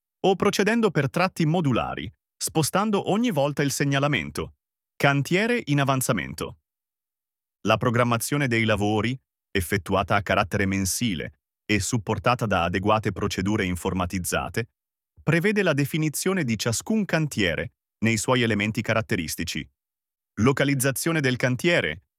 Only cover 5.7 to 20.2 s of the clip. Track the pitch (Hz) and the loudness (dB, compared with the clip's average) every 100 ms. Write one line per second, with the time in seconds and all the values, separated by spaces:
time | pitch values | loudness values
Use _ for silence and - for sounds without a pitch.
5.7 | 143 139 131 - 110 67 - - - _ | 0 2 0 0 -2 -4 -8 -10 -12 _
6.7 | _ _ _ _ _ _ _ _ _ 101 | _ _ _ _ _ _ _ _ _ 0
7.7 | 107 127 120 120 117 - 143 135 117 110 | 2 2 2 2 0 -2 -2 0 2 2
8.7 | 104 104 107 110 131 _ _ _ 101 87 | 2 2 2 0 -4 _ _ _ -4 -2
9.7 | 101 - 95 98 104 - 95 101 101 95 | -4 0 0 2 0 2 0 0 -2 0
10.7 | 98 95 - 120 78 62 - _ _ - | 0 -2 -2 -4 -4 -8 -14 _ _ -2
11.7 | 104 - 123 - 104 123 120 113 95 85 | 0 0 -2 -2 -2 0 0 0 0 0
12.7 | 98 104 110 107 95 104 - 95 107 92 | 0 2 2 0 -4 -4 -2 0 0 0
13.7 | 92 98 92 87 98 85 82 65 110 - | -2 -2 -2 -2 -4 -4 -4 -4 -6 -6
14.7 | _ _ _ _ _ - 165 196 214 185 | _ _ _ _ _ 0 2 2 2 2
15.7 | 139 143 160 156 - 185 190 127 113 123 | 0 0 0 -2 -2 -2 0 -2 -2 -2
16.7 | 113 - 220 98 160 151 - 90 76 - | -2 -2 -2 0 0 0 0 0 0 -6
17.7 | - _ _ 110 113 - 127 117 107 107 | -12 _ _ 0 0 2 2 2 2 0
18.7 | 110 107 110 - 104 80 - 85 80 - | -2 -2 -2 -2 -4 -4 -6 -6 -8 -10
19.7 | _ _ _ _ _ | _ _ _ _ _